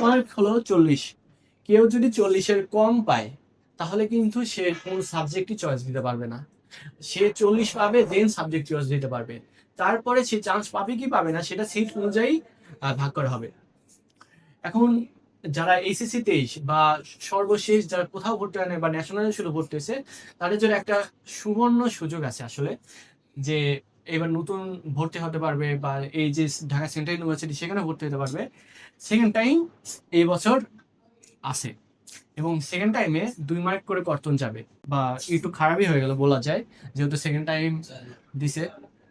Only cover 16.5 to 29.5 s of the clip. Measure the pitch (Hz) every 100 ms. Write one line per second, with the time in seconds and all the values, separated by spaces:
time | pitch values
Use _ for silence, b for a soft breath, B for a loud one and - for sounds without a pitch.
16.5 | - 143 156 156 151 - - - 196 202
17.5 | 208 208 214 175 180 175 190 214 214 196
18.5 | 190 180 170 165 160 160 196 214 208 170
19.5 | 156 151 151 143 262 277 B B B 175
20.5 | 214 220 202 196 202 202 _ - - 208
21.5 | 208 240 240 240 - 160 165 139 110 117
22.5 | 135 143 233 _ B B B _ - 135
23.5 | 151 143 139 - _ - 165 165 165 165
24.5 | 190 190 180 156 135 160 170 165 160 156
25.5 | 143 147 143 143 139 139 160 151 147 156
26.5 | - 147 143 151 156 151 170 165 151 160
27.5 | 143 170 202 165 151 151 139 135 151 254
28.5 | - B B B B - 220 226 220 240